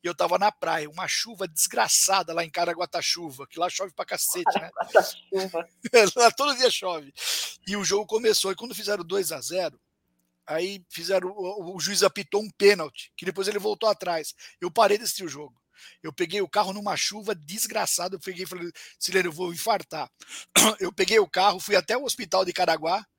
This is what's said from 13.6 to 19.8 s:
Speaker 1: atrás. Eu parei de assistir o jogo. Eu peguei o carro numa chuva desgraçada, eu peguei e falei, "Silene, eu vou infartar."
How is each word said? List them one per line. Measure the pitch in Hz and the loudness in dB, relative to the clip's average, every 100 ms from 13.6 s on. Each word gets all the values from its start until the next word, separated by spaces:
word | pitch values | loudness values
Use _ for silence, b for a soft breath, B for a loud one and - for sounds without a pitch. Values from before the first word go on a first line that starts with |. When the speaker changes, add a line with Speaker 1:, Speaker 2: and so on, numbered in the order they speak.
| 208 208 220 | -4 0 2
Speaker 1:
atrás. | 202 180 165 156 - B B | 2 -2 -4 -6 -14 B B
Eu | 180 | -2
parei | 196 208 208 | 4 6 4
de | |
assistir | 185 - | 0 -6
o | 175 | -8
jogo. | 139 147 _ _ B B B | -10 -16 _ _ B B B
Eu | 160 | -14
peguei | 147 165 196 | -4 -4 -2
o | 190 | 0
carro | 202 180 | 0 0
numa | 202 202 160 | -2 -4 -2
chuva | - 208 202 | -2 -4 -6
desgraçada, | 190 147 208 214 214 190 - 180 190 | -6 -8 -6 -4 -2 -2 -2 -4 -8
eu | |
peguei | - 175 | -10 -10
e | 185 | -10
falei, | 180 175 - B B | -10 -10 -12 B B
"Silene, | - 185 180 | 0 0 0
eu | |
vou | 156 180 | -4 -6
infartar." | 170 220 208 | -4 -2 -2